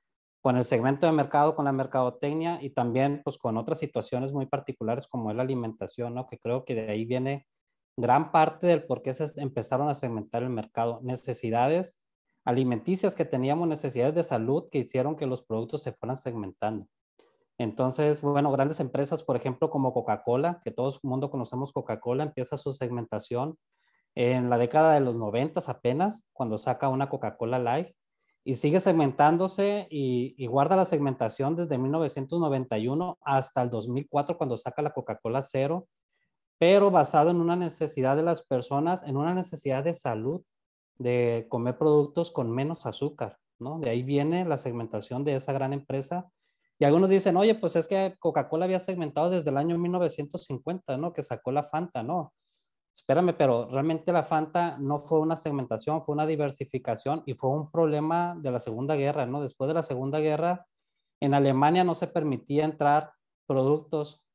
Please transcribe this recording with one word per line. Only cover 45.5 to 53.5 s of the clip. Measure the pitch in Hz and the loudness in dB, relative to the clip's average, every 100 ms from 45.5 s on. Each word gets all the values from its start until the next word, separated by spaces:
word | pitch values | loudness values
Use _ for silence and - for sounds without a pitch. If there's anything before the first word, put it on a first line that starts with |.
gran | 135 135 | -2 -2
empresa. | 143 139 135 135 175 180 _ _ _ _ _ | -4 -6 -6 -4 -8 -8 _ _ _ _ _
Y | |
algunos | 143 160 190 | 4 6 6
dicen, | 196 196 175 | 6 4 4
"Oye, | 208 | 4
pues | 220 175 170 | 4 2 0
es | 160 | 0
que | 196 190 185 | 0 -2 0
Coca-Cola | 170 151 143 160 | 0 0 0 0
había | 180 185 | 0 0
segmentado | 185 180 160 143 170 | -2 -4 -4 0 2
desde | 180 151 | 2 0
el | 135 | 0
año | 156 170 | 0 0
mil | 175 | 0
novecientos | 180 170 - 143 175 | 0 0 -2 -8 -8
cincuenta, | - 127 - 185 - 135 | -8 -8 -6 -8 -4 -4
¿no? | 165 | -4
Que | 165 | -6
sacó | 139 120 - | -8 -6 -2
la | 139 | -2
Fanta", | 147 156 175 123 | -2 -4 -4 -6
¿no? | 117 175 147 _ _ _ _ _ _ | -4 -4 -6 _ _ _ _ _ _
Espérame, | - - 139 180 165 | -20 0 4 4 4
pero | 139 | 4